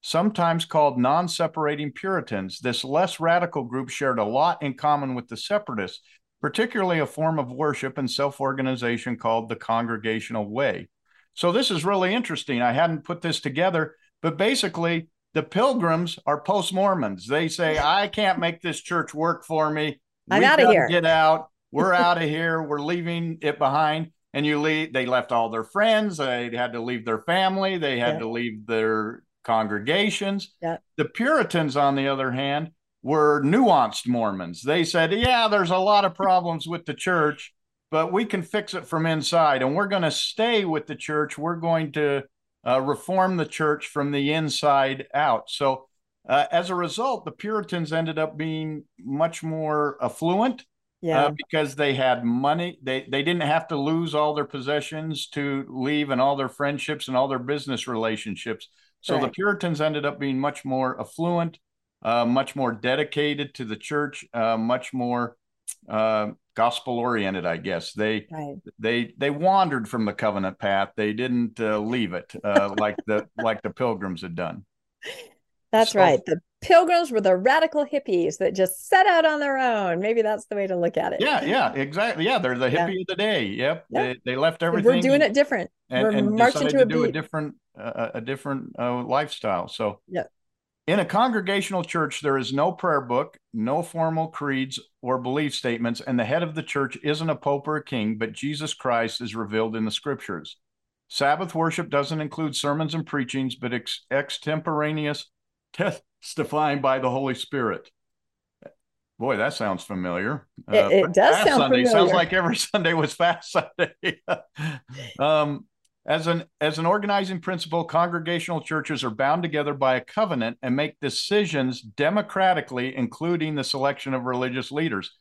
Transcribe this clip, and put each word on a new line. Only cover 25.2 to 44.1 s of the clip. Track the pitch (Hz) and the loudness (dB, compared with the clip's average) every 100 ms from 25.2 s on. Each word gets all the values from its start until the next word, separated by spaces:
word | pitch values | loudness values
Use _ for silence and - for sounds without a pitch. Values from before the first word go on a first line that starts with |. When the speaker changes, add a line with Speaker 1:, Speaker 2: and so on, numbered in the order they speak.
| 123 | 2
Speaker 1:
all | 120 113 | 0 0
their | 113 | -2
friends. | 110 196 220 214 208 165 | -4 2 4 4 2 -2
They | 139 123 120 | -2 -2 -2
had | 117 123 | -2 -4
to | 117 | -4
leave | 117 123 | -4 -6
their | 110 110 | -2 -4
family. | - 175 190 190 190 185 | 0 2 2 2 0 0
They | 151 127 | -2 0
had | 120 | 0
Speaker 2:
Yeah. | 123 | 0
Speaker 1:
to | 113 | -4
leave | 117 120 107 107 | -4 -4 -6 -4
their | 113 110 110 107 117 _ _ | 0 2 2 -2 -6 _ _
congregations. | - 113 107 104 107 170 208 - 196 196 - _ | 0 0 2 -2 0 2 2 0 -2 -4 -6 _
Speaker 2:
Yeah. | 165 170 _ - | -6 -6 _ -4
Speaker 1:
The | |
Puritans, | 151 - 240 311 226 175 156 131 | -4 0 2 2 2 0 0 2
on | 139 139 | 2 4
the | 139 | 0
other | 135 131 | 0 -2
hand, | 123 139 143 160 _ _ _ | -2 -2 -2 -4 _ _ _
were | 127 156 151 147 | -2 4 6 4
nuanced | 139 196 247 165 117 - 120 | 4 4 6 6 4 -2 -2
Mormons. | 123 110 95 87 85 | 0 0 -2 -8 -8
They | 127 160 | -2 0
said, | 165 175 160 | 2 2 2
"Yeah, | 202 240 247 226 | 2 2 4 4
there's | 208 180 | 2 2
a | 185 | 2
lot | 190 208 | 4 4
of | 196 | 4
problems | 170 190 185 175 165 160 | 0 2 4 2 -4 -4
with | 170 165 | -8 -8
the | |
church, | 143 - 180 151 147 - _ _ _ _ | -6 0 2 2 0 -12 _ _ _ _
but | 156 165 | 0 2
we | 185 | 0
can | 226 196 | 0 -4
fix | 165 214 208 | -2 -4 -4
it | 185 - | -10 -4
from | 165 160 | -2 0
inside, | 160 139 170 156 135 | 0 2 4 4 4
and | 127 151 | 2 0
we're | 202 | 0
gonna | 196 165 | 0 0
stay | - - - 220 233 | -2 -6 0 2 2
with | 190 160 147 | 0 -2 -4
the | 151 | -12
church. | - 151 147 - | -4 -2 -2 -4
We're | 156 175 | -6 -4
going | 165 165 156 | 0 0 0
to, | 135 147 139 135 _ _ _ 120 | 0 0 0 -4 _ _ _ 0
uh, | 131 | 0
reform | 135 208 - 185 185 180 | 2 -2 -2 2 2 2
the | 151 | -2
church | - 156 147 - | 0 0 0 -2
from | - 143 | -4 -2